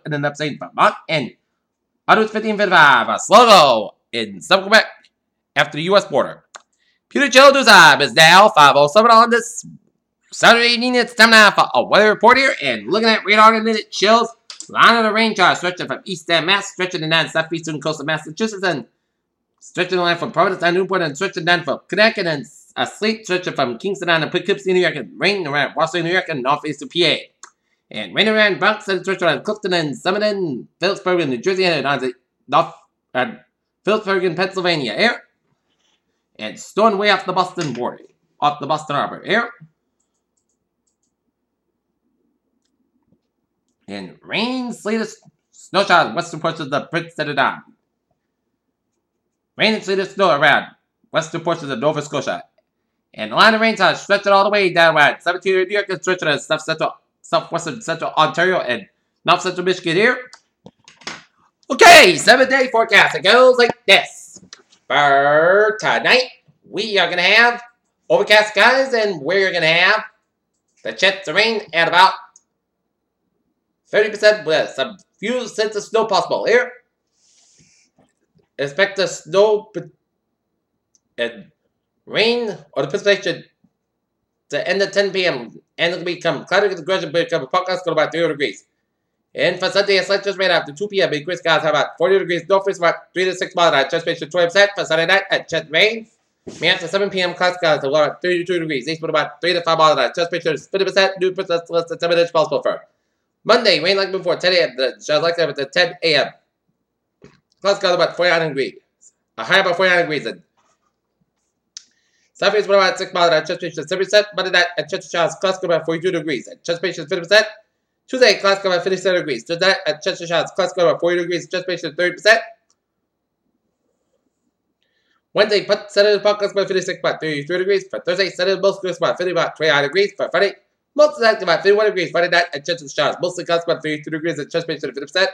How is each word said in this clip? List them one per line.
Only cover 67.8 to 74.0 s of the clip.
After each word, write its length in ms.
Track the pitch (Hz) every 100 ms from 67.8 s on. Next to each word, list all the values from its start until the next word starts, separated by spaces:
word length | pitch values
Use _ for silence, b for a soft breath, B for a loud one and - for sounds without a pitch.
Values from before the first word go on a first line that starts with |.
| _ _ -
overcast 400 | 175 208 214 214
skies, 440 | 196 233 262 269
and 280 | 233 208 165
we're 320 | 139 196 190
gonna 120 | 170 160
have 380 | 165 185 214 - _ _ _ _ _ _ _
the 80 | 110
chance 340 | 113 190 - 151
of 60 | 180
rain 260 | 226 214 -
at 160 | 165 160
about 260 | 170 - - - _ _ _ _ _ _ _ _ _ _ _ _ _ _ _ _
thirty 220 | 202